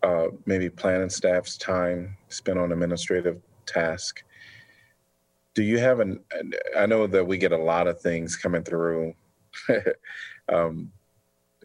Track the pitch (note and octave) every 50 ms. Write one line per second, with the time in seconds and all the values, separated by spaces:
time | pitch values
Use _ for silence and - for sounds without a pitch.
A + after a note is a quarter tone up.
0 | - F#2 F2 E2 E2 E2+ F2+ - - - G2 F#2+ F#2 F2+ - - - G2 F#2 F#2
1 | F#2+ F2+ F2+ - - F#2+ F2+ F2+ F2 - - - - - F#2+ F#2 F2+ F2 F2 F2
2 | F2 F#2+ G2 - _ - - - - - F#2 F#2 F2 F2 E2+ E2 F2 E2+ F2 E2+
3 | - - F#2+ F2+ F2 F2 E2 F2 _ _ _ _ - - - F2 E2 E2 D#2+ F#2+
4 | - - - - - _ _ - - - - - - _ _ _ _ _ _ _
5 | _ _ _ _ _ _ _ _ _ _ - - G#2+ G#2 A2+ A#2 A#2+ B2+ B2+ A#2+
6 | G#2+ F#2+ F#2+ - - - - F2 C#2+ - - - - - - - G2+ G#2+ A2+ A2
7 | G#2+ G2+ F#2 F#2+ F2+ F2 F#2+ F2+ F#2+ F2 E2+ D#2+ D#2+ E2 E2 E2+ F2 F2+ E2+ E2+
8 | - F#2 E2+ E2 E2 E2+ - - - F#2+ F2 E2+ E2 E2 E2+ E2 E2 E2 E2 E2
9 | E2 E2 D#2+ _ _ _ _ _ _ _ - - - - B2 G#2 G2+ A2+ - -
10 | - - - - - - - - _ - F2+ E2+ E2+ E2 D#2+ E2 F2 - - -
11 | _ _ _ _ _ _ _ _ _ _ _ _